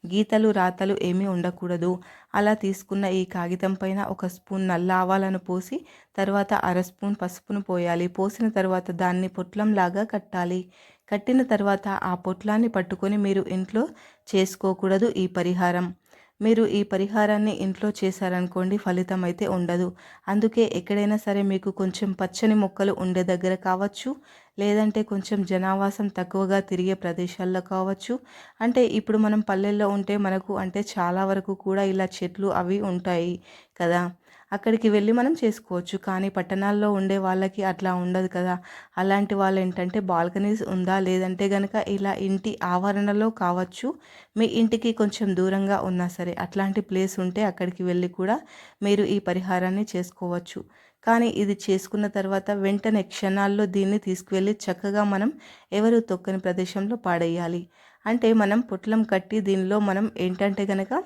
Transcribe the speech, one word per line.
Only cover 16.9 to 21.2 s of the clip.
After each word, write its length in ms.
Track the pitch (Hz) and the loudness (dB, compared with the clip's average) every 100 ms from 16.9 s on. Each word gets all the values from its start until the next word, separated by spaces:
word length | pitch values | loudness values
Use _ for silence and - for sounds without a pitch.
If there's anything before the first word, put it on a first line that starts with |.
| 190 196 214 208 208 214 - | -2 0 2 4 4 0 0
ఇంట్లో 320 | 190 185 208 | -4 -2 -4
చేశారనుకోండి, 840 | - 190 190 185 180 180 185 185 208 | 0 -2 0 -2 -2 -2 -2 -2 0
ఫలితం 440 | 190 180 180 190 | 0 -2 0 -2
అయితే 200 | 180 175 202 | -2 -2 -2
ఉండదు. 380 | 185 175 175 180 180 - - - | 0 0 0 0 -4 -20 -14 -2
అందుకే 360 | 202 220 226 220 | 2 2 2 2
ఎక్కడైనా 420 | 180 175 202 208 | 0 -2 0 2
సరే 260 | 214 | 0